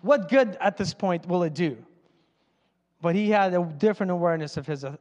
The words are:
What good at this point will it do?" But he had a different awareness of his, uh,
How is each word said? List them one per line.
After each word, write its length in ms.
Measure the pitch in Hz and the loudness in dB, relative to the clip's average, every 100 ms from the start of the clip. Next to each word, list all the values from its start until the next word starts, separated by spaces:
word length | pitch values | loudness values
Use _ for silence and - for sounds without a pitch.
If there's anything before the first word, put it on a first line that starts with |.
What 280 | 185 285 175 | 2 2 4
good 280 | 269 240 - | 4 4 0
at 180 | 196 - | -2 -2
this 160 | 185 | -6
point 340 | - 196 170 180 | -4 -2 -2 -2
will 160 | 180 | 0
it 100 | 170 | 0
do?" 240 | 147 170 110 - _ _ _ _ _ _ _ _ _ _ _ | -2 -4 -4 -16 _ _ _ _ _ _ _ _ _ _ _
But 120 | 170 185 | -2 0
he 140 | 208 | 2
had 240 | 208 190 | 2 4
a 120 | 180 170 147 | 0 -2 0
different 360 | 214 202 185 | 0 0 -2
awareness 420 | 180 170 165 147 - | 0 0 0 -4 -8
of 100 | 139 | -6
his, 200 | 143 135 | -8 -8
uh, 100 | 143 | -12